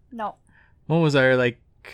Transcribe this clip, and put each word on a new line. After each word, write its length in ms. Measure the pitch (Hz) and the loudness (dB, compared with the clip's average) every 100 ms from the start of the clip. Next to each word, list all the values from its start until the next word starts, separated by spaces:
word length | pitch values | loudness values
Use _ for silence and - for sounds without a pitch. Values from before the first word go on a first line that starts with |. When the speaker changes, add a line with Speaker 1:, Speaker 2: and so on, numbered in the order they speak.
| _ | _
Speaker 1:
No. 240 | 226 208 - _ _ _ _ - | -14 -14 -14 _ _ _ _ -4
Speaker 2:
Momos 260 | 165 156 139 | -2 0 2
are 220 | 131 127 | 2 2
like, 240 | 123 - _ _ - | 0 -4 _ _ -12